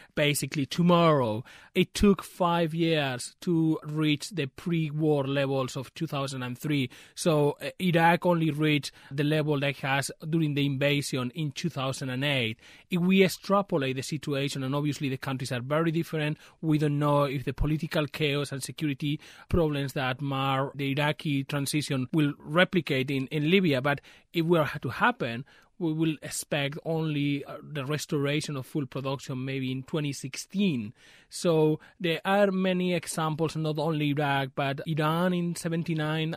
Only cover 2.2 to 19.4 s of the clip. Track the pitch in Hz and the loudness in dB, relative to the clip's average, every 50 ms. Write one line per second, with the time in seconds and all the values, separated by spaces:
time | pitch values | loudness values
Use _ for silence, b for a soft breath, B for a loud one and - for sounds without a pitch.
2.2 | - - - - 185 170 170 170 170 156 160 165 165 165 160 151 143 135 127 123 | 0 -8 -6 -2 0 0 2 2 0 0 0 0 0 2 2 2 2 0 -2 -4
3.2 | - - - _ - 185 170 160 160 160 156 - - 151 151 156 156 151 147 143 | -8 -10 -14 _ -2 0 2 4 4 4 2 0 -2 -6 -4 0 2 2 2 2
4.2 | - - 214 160 139 135 - - - 180 170 165 160 147 143 151 160 156 151 143 | 0 -4 -6 -4 -4 -4 -6 -8 -4 -2 -2 0 0 -2 -2 0 2 2 4 2
5.2 | 135 131 139 143 139 135 139 135 131 127 - 143 123 - - - 165 - 151 139 | 2 0 0 0 0 0 0 -2 -2 -4 -4 -8 -10 -10 -8 -8 -6 -4 -4 -4
6.2 | 139 135 139 131 127 123 123 - - 151 151 139 131 120 B B B B B B | -4 -4 -6 -6 -8 -8 -8 -6 -4 -2 0 0 0 -2 B B B B B B
7.2 | - 180 156 151 147 147 143 - - 139 - - 185 185 160 170 165 165 175 175 | 0 2 4 4 4 2 2 0 -6 -10 -6 -2 0 2 4 6 6 6 6 4
8.2 | - 180 175 165 160 160 143 151 156 156 151 143 - - - B B B 139 139 | 4 2 2 4 2 0 0 2 2 2 2 2 0 -4 -12 B B B -4 -2
9.2 | 143 147 156 156 147 151 151 139 139 143 135 - - 135 135 139 135 - - - | 0 2 2 2 2 2 0 0 0 -2 -4 -4 -2 -2 0 0 -2 -2 -6 -10
10.2 | - 156 156 165 160 151 143 143 143 143 139 131 143 143 143 143 143 - - 131 | -6 -2 0 0 0 0 0 0 0 0 0 2 2 2 2 2 0 -2 -2 -4
11.2 | 123 123 - 170 156 147 - - - 170 - 143 131 135 131 - 143 131 127 127 | -4 -4 -4 -4 -6 -6 -4 -4 -6 -4 -4 -4 -4 -4 -4 -4 -6 -6 -4 -2
12.2 | 143 147 143 131 117 110 113 - B B B B B B 185 175 175 185 190 190 | 0 0 2 2 0 0 -2 -6 B B B B B B -2 0 4 6 6 6
13.2 | 190 175 - - - - 196 202 196 - 180 156 135 131 131 131 131 - 160 135 | 6 6 4 -2 -2 0 2 2 2 2 0 0 0 0 -2 -4 -4 -6 -6 -6
14.2 | - 147 143 135 139 143 - 143 131 131 139 147 147 147 135 - 151 131 131 131 | -4 -4 -2 -2 -2 -2 -4 -4 -4 -2 -2 0 0 -2 -2 -2 -2 -4 -4 -4
15.2 | - 139 135 127 135 117 131 120 123 135 147 160 165 165 156 170 160 - - 156 | -4 -4 -4 -4 -4 -4 -4 -4 -4 0 0 2 2 2 2 0 -2 -2 -2 -2
16.2 | 151 151 156 - B B B B B 160 151 151 151 151 147 143 147 147 143 143 | -2 -2 -2 -4 B B B B B 2 2 4 4 2 2 2 2 4 4 4
17.2 | 143 139 135 143 120 147 - - 160 147 156 147 - 151 - 165 151 139 - - | 4 2 0 -2 -4 -4 -2 0 0 0 0 0 -2 -2 -2 -2 -2 -2 -2 -2
18.2 | 156 143 139 143 143 - 139 135 - - 131 - 156 147 139 - 156 143 147 - | 0 0 0 0 -2 -4 -6 -8 -10 -10 -8 -4 -4 -4 -2 -2 -2 -2 -2 -4
19.2 | B B B B | B B B B